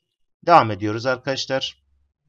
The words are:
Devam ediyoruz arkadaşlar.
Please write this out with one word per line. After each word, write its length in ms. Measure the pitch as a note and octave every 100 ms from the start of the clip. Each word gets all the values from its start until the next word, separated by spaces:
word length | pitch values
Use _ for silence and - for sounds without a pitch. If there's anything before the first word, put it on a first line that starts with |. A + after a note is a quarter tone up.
| _ _ _ _ -
Devam 240 | E3 A2+
ediyoruz 360 | G2 G#2+ A2+ B2+
arkadaşlar. 800 | B2 C#3 C3 - C3+ - - _ _ _ _